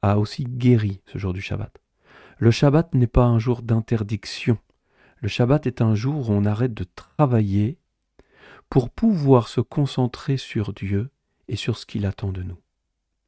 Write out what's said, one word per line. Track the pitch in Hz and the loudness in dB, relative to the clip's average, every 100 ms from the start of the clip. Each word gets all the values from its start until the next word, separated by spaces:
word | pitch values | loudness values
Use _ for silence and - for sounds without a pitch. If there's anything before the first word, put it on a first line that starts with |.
a | 101 104 | 0 0
aussi | 107 - | 0 -6
guéri | 127 127 123 120 107 95 - | -8 0 4 4 2 -6 -10
ce | 117 | -8
jour | 95 | -6
du | 92 | -6
Shabbat. | - 98 101 - _ _ _ - - _ | -6 -8 -8 -14 _ _ _ -20 -20 _
Le | 113 | 2
Shabbat | 117 143 147 165 | 4 4 4 2
n'est | 131 117 | 0 2
pas | - 123 | 4 4
un | 117 | 2
jour | 117 117 | 0 -2
d'interdiction. | 117 113 110 113 104 110 - - - 113 - _ _ _ _ _ | 0 -2 0 -2 -2 -6 -8 -6 0 -2 -2 _ _ _ _ _
Le | 107 | -6
Shabbat | - 120 147 139 | 0 2 2 0
est | - | 0
un | 113 | 2
jour | 104 127 151 113 | 2 0 -4 0
où | |
on | 101 104 | 0 2
arrête | 107 127 | 0 -2
de | 107 90 - | -4 -10 -12
travailler | - - 147 117 101 101 107 175 _ _ _ _ _ _ - - _ | -14 0 2 4 2 2 0 -4 _ _ _ _ _ _ -20 -20 _
pour | 139 120 | 0 0
pouvoir | - 226 185 139 127 113 | 0 0 2 4 4 4
se | - | -4
concentrer | 117 - 139 - 123 - - 135 | -4 -2 -2 0 -2 -4 -6 -6
sur | - 117 101 | -4 -6 -6
Dieu | - 98 101 123 - _ _ - | -6 -4 -4 -4 -10 _ _ -10
et | |
sur | 107 - 110 | -8 -4 -6
ce | - | -6
qu'il | - 101 | -4 -4
attend | - 98 | -4 -6
de | 95 | -6
nous. | 92 87 _ _ _ _ _ _ | -8 -12 _ _ _ _ _ _